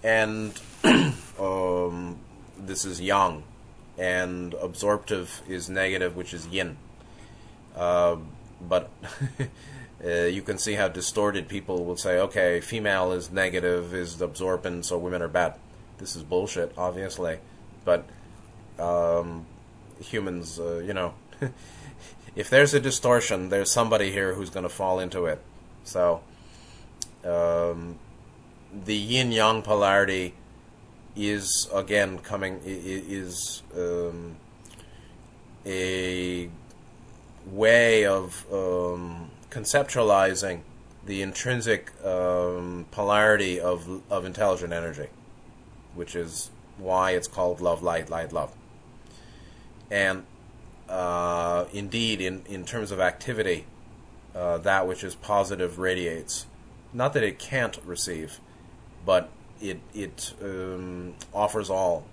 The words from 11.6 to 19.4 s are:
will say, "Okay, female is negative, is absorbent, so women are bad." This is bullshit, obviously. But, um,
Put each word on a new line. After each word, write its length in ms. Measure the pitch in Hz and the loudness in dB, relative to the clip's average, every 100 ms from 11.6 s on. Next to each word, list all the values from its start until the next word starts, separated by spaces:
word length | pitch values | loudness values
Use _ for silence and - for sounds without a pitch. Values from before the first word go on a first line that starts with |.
| 95 92 | -4 -2
will 120 | 87 90 | -2 -4
say, 220 | 95 90 | 0 2
"Okay, 420 | 95 104 90 87 | 2 2 2 2
female 520 | 82 113 107 98 92 | -2 -2 0 2 2
is 180 | 90 85 | 0 -2
negative, 640 | 92 92 90 87 87 87 | 0 0 2 2 2 0
is 260 | 90 87 82 | -4 -6 -4
absorbent, 680 | 87 76 92 90 92 87 87 | -4 -2 -2 -2 -2 -6 -2
so 120 | 87 | -2
women 240 | 87 90 | -2 -4
are 60 | 85 | 0
bad." 260 | 82 82 - - - - - | 2 2 -2 -18 -20 -20 -14
This 180 | 95 85 | -12 -12
is 60 | |
bullshit, 500 | 76 90 101 - 85 - | -2 0 0 -2 -4 -2
obviously. 600 | 90 90 95 90 87 80 - - - - | -4 -4 -8 -6 -4 -6 -10 -20 -20 -8
But, 220 | - 87 78 - - - - - - - | 2 2 2 -18 -20 -20 -20 -20 -18 -6
um, 680 | 85 87 85 85 85 82 | 0 2 4 2 0 -6